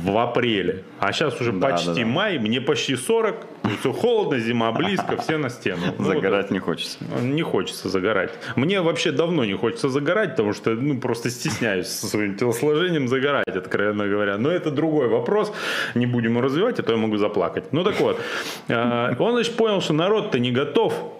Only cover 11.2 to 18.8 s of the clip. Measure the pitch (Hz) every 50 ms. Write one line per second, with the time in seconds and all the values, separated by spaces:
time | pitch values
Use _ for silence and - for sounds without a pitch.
11.2 | - 123 120 - - - - - 127 110 98 92 87 - - - - 98 - 107
12.2 | 107 101 98 98 123 123 110 - 143 151 151 156 180 185 170 151 131 117 131 131
13.2 | 131 143 139 120 98 92 87 92 85 - - 101 101 107 104 104 104 101 101 104
14.2 | 104 101 98 104 120 156 180 175 - 156 135 143 160 160 151 151 127 110 110 123
15.2 | - - 202 214 202 208 - - - - - - - - - 120 123 123 123 120
16.2 | 113 113 117 120 123 135 135 165 214 254 233 - - - 117 110 110 107 107 101
17.2 | 104 101 - 101 87 82 - 90 - - - 156 185 208 - - 147 110 92 -
18.2 | - - - - - - - - - - 120 117